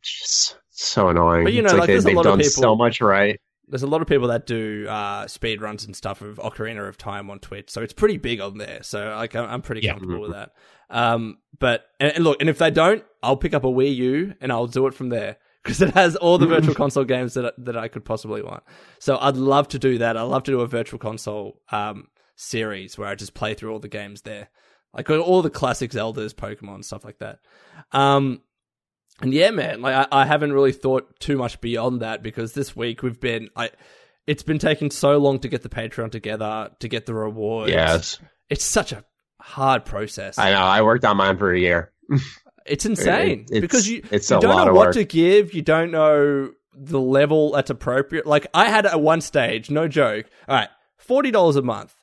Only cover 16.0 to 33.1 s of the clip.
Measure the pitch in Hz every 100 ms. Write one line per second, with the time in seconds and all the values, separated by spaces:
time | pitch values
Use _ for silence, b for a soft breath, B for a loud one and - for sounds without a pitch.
16 | 180 156 175 175 170 160 156 151 143 139
17 | 127 127 123 131 120 - 123 117 110 113
18 | - 110 107 104 - 90 _ b b b
19 | - 135 139 131 135 139 143 135 131 120
20 | 117 113 120 135 131 131 120 120 110 -
21 | 110 110 - 107 98 - _ 107 104 101
22 | - _ _ _ - 117 110 98 95 -
23 | 101 101 101 - 110 107 110 110 107 104
24 | 101 104 - 104 104 _ _ _ _ -
25 | 131 156 170 185 160 - 131 117 120 117
26 | 113 113 107 - 104 104 101 98 101 101
27 | 110 - - - b b b 156 b 135
28 | 139 139 135 120 _ _ _ _ _ _
29 | _ _ 131 139 190 180 127 117 127 131
30 | 135 135 135 151 147 139 135 - 135 131
31 | - _ - 139 120 - 117 117 120 123
32 | 110 110 110 110 117 143 135 - 120 113
33 | 127